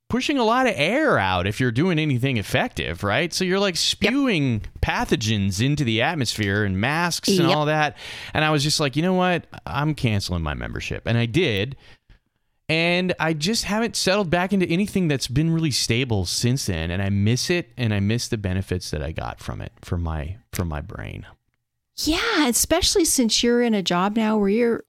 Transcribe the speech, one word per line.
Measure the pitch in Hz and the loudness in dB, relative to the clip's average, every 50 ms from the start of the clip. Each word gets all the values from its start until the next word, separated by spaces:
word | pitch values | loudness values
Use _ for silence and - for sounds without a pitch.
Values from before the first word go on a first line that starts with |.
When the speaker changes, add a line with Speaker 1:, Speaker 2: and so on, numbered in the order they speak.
| _ - | _ -4
Speaker 1:
pushing | 208 254 247 - 294 | -2 -2 0 0 0
a | 269 233 | 2 2
lot | 214 233 254 262 | 2 4 4 2
of | 240 - | 2 2
air | 135 143 170 226 294 320 254 175 120 | 0 0 0 2 2 2 2 2 2
out | 98 95 92 90 87 | 2 2 2 2 0
if | 101 107 - | 0 0 0
you're | 131 123 113 | 0 0 2
doing | 123 170 190 170 156 | 2 0 2 2 2
anything | 156 156 131 117 127 139 127 | 0 0 0 0 0 0 0
effective, | 110 95 - - 131 - - - - 67 64 85 85 - | -2 -4 0 0 -2 -2 -2 -4 -4 -4 -4 -4 -4 -2
right? | 101 104 131 170 165 - | 0 0 0 0 -2 -2
So | - 190 | -2 0
you're, | 180 185 196 | 0 0 2
like, | 202 196 165 | 0 0 0
Speaker 2:
Yep. | - | 0
Speaker 1:
spewing | - - - - - 202 247 285 277 262 202 156 139 127 117 104 - - - - - | -2 -2 -2 0 0 0 2 2 2 2 2 2 2 0 0 -2 -4 -8 -4 -2 -2
pathogens | - 165 208 247 - 190 127 110 110 113 104 98 98 90 95 123 | 0 0 -2 0 0 0 0 0 0 0 2 0 0 0 0 0
into | 139 151 147 143 | 0 2 0 0
the | 113 110 110 123 | 0 2 2 2
atmosphere | 156 180 156 120 - - - 107 98 98 104 107 | 0 0 0 -2 -2 -2 -2 0 0 2 2 2
and | 98 92 95 | 0 0 0
masks | 107 135 151 165 175 170 156 - - - | 0 0 0 0 0 -2 -2 -2 0 2
and | 196 185 | 2 4
Speaker 2:
Yep. | - - 143 | 4 2 2
Speaker 1:
all | 151 147 | 2 2
that. | 147 156 156 151 143 - - - - - - - - - | 0 0 0 0 0 -2 -6 -16 -14 -14 -14 -14 -4 -2
And | 131 156 | 0 2
I | 156 | 4
was | 156 147 135 | 2 2 2
just | 151 - - | 0 0 0
like, | 151 139 123 | 0 0 0
"You | 147 165 | 0 0
know | 185 185 | 2 2
what? | 180 180 180 175 156 - - - - - | 2 2 2 0 -2 -4 -8 -20 -16 -12
I'm | - - 135 147 156 147 | -6 -4 -2 -2 -2 -2
canceling | - - 117 107 98 - - 87 85 80 | 0 0 0 0 0 -2 -2 -2 -2 -2
my | 76 71 | -2 -4
membership." | 58 58 57 - 55 - - 60 - - | -4 -6 -6 -6 -6 -6 -6 -8 -6 -2
And | 90 113 | 0 0
I | 120 117 | 0 0
did. | 117 110 160 185 135 104 98 120 135 135 - - - - _ _ _ - _ _ _ _ _ _ _ _ _ _ - | 2 2 2 2 2 2 0 -2 -4 -6 -14 -18 -20 -20 _ _ _ -20 _ _ _ _ _ _ _ _ _ _ -2
And | 156 160 170 175 175 180 185 180 - - | 0 0 2 2 2 0 0 -2 -2 0
I | 160 160 165 | 0 -2 0
just | 151 147 196 233 - - | -2 -2 -2 -2 -2 -2
haven't | 180 202 220 233 220 - | -2 -2 -2 -2 -2 -2
settled | - - - 185 208 202 156 | -2 0 0 2 2 2 2
back | 180 175 180 185 208 | 0 0 2 2 2
into | 196 180 | 2 2
anything | - 170 180 214 196 - 196 180 156 | 2 2 0 0 0 0 0 2 2
that's | 143 127 - - | 0 0 -2 -2
been | 117 143 160 165 165 | 0 2 2 2 2
really | 165 165 151 | 2 0 0
stable | 117 - - - 117 120 135 127 113 98 90 | 0 0 0 0 2 0 2 0 0 0 0
since | - - - - 117 123 - - | 0 -2 0 0 0 0 0 -2
then. | - 90 80 80 85 | -2 -2 -2 -2 -2
And | 87 95 98 | -2 -2 -2
I | 98 | 0
miss | 101 101 101 107 123 123 - - | 0 0 2 2 0 0 0 0
it, | 180 175 156 - - | 0 -2 -2 -6 -6
and | - 127 110 107 | -4 -2 0 0
I | 101 | 2
miss | 98 101 113 120 - - | 2 0 0 0 -2 -4
the | 117 107 | -4 -4
benefits | 98 92 90 95 95 - 90 87 - - | -2 -2 -2 -2 -2 -2 -4 -4 -4 -6
that | - 76 69 | -6 -6 -6
I | 76 80 | -6 -6
got | - 58 58 - - | -6 -8 -8 -10 -10
from | - - 58 50 50 | -10 -10 -10 -8 -10
it | - _ - - | -12 _ -16 -8
for | - 90 85 | -6 -4 -4
my, | 85 82 80 78 69 80 95 117 _ _ - | -2 -2 -4 -4 -6 -8 -10 -12 _ _ -6
for | - 90 | -6 -4
my | 85 76 73 | -4 -4 -8
brain. | 80 - - - - - - - - - - _ _ _ _ _ _ _ _ _ _ _ _ - - | -8 -10 -12 -12 -12 -12 -12 -12 -14 -16 -20 _ _ _ _ _ _ _ _ _ _ _ _ -6 -2
Speaker 2:
Yeah, | 294 320 370 440 466 427 330 302 247 | -2 -2 0 -2 0 2 2 2 2
especially | 226 - - - 311 349 - - - 415 330 | 2 0 2 2 2 2 2 2 2 2 2
since | - - - 240 214 - - - | 2 2 2 2 2 2 2 2
you're | 240 240 240 240 | 4 4 4 4
in | 233 220 | 2 2
a | 202 180 | 0 0
job | - 180 175 185 208 208 | 0 0 2 2 0 0
now | 226 220 214 220 214 | 0 0 2 2 2
where | 202 196 | 2 2
you're | 202 233 240 233 226 - - | 2 2 2 2 0 -2 -4